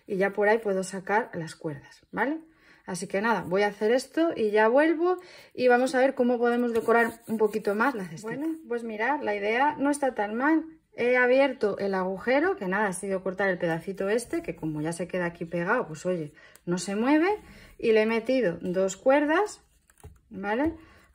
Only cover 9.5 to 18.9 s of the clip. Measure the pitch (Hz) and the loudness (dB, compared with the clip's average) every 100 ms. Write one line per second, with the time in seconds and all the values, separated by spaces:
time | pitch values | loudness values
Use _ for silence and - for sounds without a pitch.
9.5 | 233 285 285 277 285 262 254 208 226 285 | 0 0 0 -2 0 -2 -2 -4 -2 2
10.5 | 320 311 - _ 202 240 254 247 262 277 | 2 0 -12 _ -4 0 2 4 4 4
11.5 | 254 208 - 196 190 185 190 233 269 349 | 2 -2 0 -2 -2 -2 -4 0 2 2
12.5 | 381 185 190 208 175 196 190 190 190 196 | -2 -2 -2 -2 -4 -4 -4 -4 -2 -2
13.5 | 175 175 165 180 185 196 233 240 339 330 | 0 -2 -2 -6 -6 -2 -2 -2 -6 -6
14.5 | 170 156 151 156 170 175 185 175 170 170 | -8 -6 -4 -4 -6 -6 -4 -4 -6 -6
15.5 | 175 170 247 165 156 180 180 147 - - | -4 -2 -2 -2 -6 -4 -4 -6 -14 -20
16.5 | - - 175 202 202 247 302 359 415 - | -12 -4 -4 -2 -2 2 4 4 0 -6
17.5 | - - - 240 220 220 226 226 262 202 | -20 -20 -2 2 4 4 0 0 2 0
18.5 | 170 180 180 190 | -2 -2 0 0